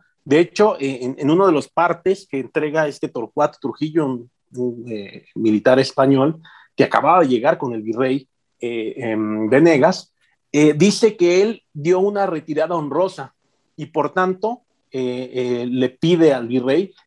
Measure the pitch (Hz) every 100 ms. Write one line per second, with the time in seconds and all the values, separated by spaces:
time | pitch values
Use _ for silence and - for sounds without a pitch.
0 | _ _ - 147 175 - 208 - 135 127
1 | 127 139 143 170 196 143 - - 170 170
2 | 185 196 - 135 120 156 151 156 151 131
3 | 120 - 110 - 151 - 135 - 156 160
4 | 143 123 120 _ _ 123 123 120 117 110
5 | 95 - - - 110 107 131 127 131 -
6 | 135 135 143 160 - - _ - 127 113
7 | 135 180 143 123 135 165 131 113 107 110
8 | 131 139 - _ _ _ 120 117 110 -
9 | 117 110 107 107 107 127 165 147 156 185
10 | - _ _ _ _ 147 151 151 196 202
11 | 220 214 175 180 214 208 _ 151 151 180
12 | 202 208 190 160 160 147 160 170 147 139
13 | 185 170 131 _ _ _ _ - 160 160
14 | 143 185 185 185 214 247 _ _ _ 131
15 | 127 123 127 127 123 123 123 127 127 -
16 | 165 175 160 131 117 127 123 151 196 _